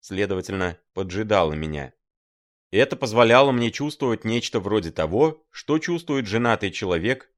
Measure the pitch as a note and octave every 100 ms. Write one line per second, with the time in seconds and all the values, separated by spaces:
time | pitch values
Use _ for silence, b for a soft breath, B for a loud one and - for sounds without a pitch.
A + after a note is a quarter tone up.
0 | - F#2+ G2+ F#2+ F#2 G2 F2+ F2 _ -
1 | F#2+ F#2 A2 G2+ D#2+ D2+ D#2 D2+ C2 _
2 | _ _ _ _ _ _ _ G2 C#3 -
3 | B2 A2 A#2 A#2+ C#3 B2 A#2 - D3 -
4 | C3 A2+ A2 A#2 - A2+ F#2+ G#2+ E2 -
5 | D#2 G2+ D#3 D#3 _ - - D#3 D#3 E3+
6 | - C#3 G#2 A2 A#2+ A2 G2+ E2 F#2+ E2+
7 | G2+ C3 -